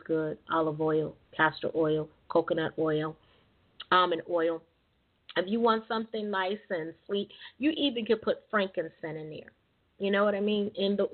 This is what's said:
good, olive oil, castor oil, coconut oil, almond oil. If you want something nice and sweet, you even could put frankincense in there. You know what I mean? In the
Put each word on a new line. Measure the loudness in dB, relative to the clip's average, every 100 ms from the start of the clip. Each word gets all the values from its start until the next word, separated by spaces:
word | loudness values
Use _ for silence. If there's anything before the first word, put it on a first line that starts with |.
| -2
good, | -2 -2 -6 -2
olive | 0 0 0
oil, | 0 0 -2 -6 _ 0
castor | 0 2 -4 0
oil, | 2 0 -2 _ 0
coconut | 0 2 0 -2 -2
oil, | 0 0 -2 -8 _ _ _ _ _ -14 2
almond | 4 4 0 0
oil. | 0 0 -2 -8 _ _ _ _ _ -8 -4
If | 0
you | 2
want | 4 2 0
something | -4 -4 -6 -4
nice | -2 -2 -2 -4
and | -6 -6 -10 -6
sweet, | -4 -4 -10 -20 -2
you | 0
even | 2 0 0 0
could | 0
put | 0 -4 0
frankincense | -2 0 -2 -6 -6
in | -10 -10 -10
there. | -14 -16 _ _ _ _ -6
You | 0
know | 2 2
what | 2
I |
mean? | 0 0 -2 0
In | 0 2
the | 2